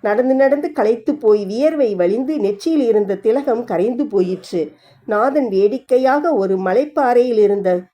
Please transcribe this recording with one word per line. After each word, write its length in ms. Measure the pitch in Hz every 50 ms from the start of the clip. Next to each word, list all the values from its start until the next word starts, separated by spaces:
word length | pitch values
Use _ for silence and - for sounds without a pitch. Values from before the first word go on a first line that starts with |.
நடந்து 340 | - 214 208 214 247 262 262
நடந்து 360 | 262 269 269 269 277 294 349
களைத்து 440 | - - - 214 233 240 - - 277
போய் 300 | - - 220 214 214 202
வியர்வை 500 | 190 202 233 277 311 320 302 277 226 202
வழிந்து 440 | 180 175 175 202 226 269 254 311 294
நெற்றியில் 480 | 208 196 208 202 - 330 330 302 269 226
இருந்த 280 | 220 214 214 196 202
திலகம் 480 | 190 - 226 233 269 277 285 233 226 240
கரைந்து 440 | 233 202 170 180 226 254 240 - -
போயிற்று. 640 | 202 196 185 180 190 185 - - - 175 156 151 - _ _ _ _ _ _
நாதன் 440 | - 214 208 220 269 269 302 269 233
வேடிக்கையாக 840 | 190 190 196 202 220 262 - _ 254 247 262 262 262 294 294 349 311
ஒரு 240 | 214 196 190 196 185
மலைப்பாறையில் 840 | 190 190 185 233 285 294 302 311 277 247 247 247 247 254 240 214
இருந்த 440 | 208 202 202 202 190 185 180 180 180 _